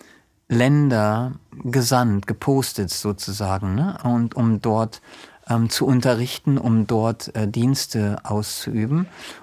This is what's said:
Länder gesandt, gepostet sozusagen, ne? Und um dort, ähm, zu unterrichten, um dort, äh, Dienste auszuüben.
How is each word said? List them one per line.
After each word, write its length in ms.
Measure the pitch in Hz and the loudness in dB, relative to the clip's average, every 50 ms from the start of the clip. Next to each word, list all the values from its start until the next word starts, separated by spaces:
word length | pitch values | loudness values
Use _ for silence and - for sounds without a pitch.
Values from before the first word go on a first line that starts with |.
| - - - _ _ _ _ _ _ - | -20 -20 -20 _ _ _ _ _ _ -2
Länder 840 | 123 117 123 135 147 147 147 139 123 110 107 107 107 113 123 127 143 - - _ - - - | 2 4 4 6 4 4 4 4 4 4 2 2 2 0 -2 -4 -8 -12 -16 _ -16 -10 -8
gesandt, 640 | 123 117 135 120 113 135 123 123 117 101 101 98 | -2 0 0 2 2 2 2 4 2 2 0 0
gepostet 640 | - 113 - - 147 139 135 127 - - - 101 85 | -2 -4 -2 0 0 2 2 0 -2 -4 -4 -4 -4
sozusagen, 840 | - - - 104 101 - - - 98 101 104 95 95 95 101 95 92 | -4 -4 -4 -4 -6 -6 -8 -10 -6 -4 -4 -2 -2 -2 -2 -2 -2
ne? 240 | 113 160 196 190 - - | 0 -2 -2 -4 -4 -2
Und 320 | 123 120 120 117 113 - | 0 0 0 0 0 0
um 260 | - 120 113 110 101 | 0 2 2 2 2
dort, 380 | - 117 110 110 113 110 - - - - - - - - - - _ - | 2 2 2 2 0 -2 -4 -12 -20 -20 -20 -20 -20 -20 -20 -12 _ -2
ähm, 220 | 117 113 117 113 | 0 2 2 0
zu 160 | - - 131 | 0 0 2
unterrichten, 720 | 123 131 123 117 131 120 113 123 131 - - - 156 139 135 | 2 2 4 4 2 2 2 0 -4 -6 -4 -2 0 0 0
um 300 | - 123 113 113 107 101 | 2 2 2 2 2 2
dort, 480 | 120 110 110 113 113 - - - - | 0 2 2 0 -2 -4 -8 -8 -4
äh, 120 | 110 107 104 | -4 -4 -2
Dienste 720 | 101 117 117 127 135 - - - - 113 104 101 104 - - | -2 0 0 0 0 0 -4 -4 -2 -2 -2 -2 -2 -4 -6
auszuüben. 840 | - 104 104 107 - - - - 110 113 113 107 120 147 165 185 - - - - - - - | -4 -4 -4 -4 -6 -8 -8 -8 -4 -2 -2 0 0 0 -2 -2 -4 -8 -14 -18 -18 -18 -20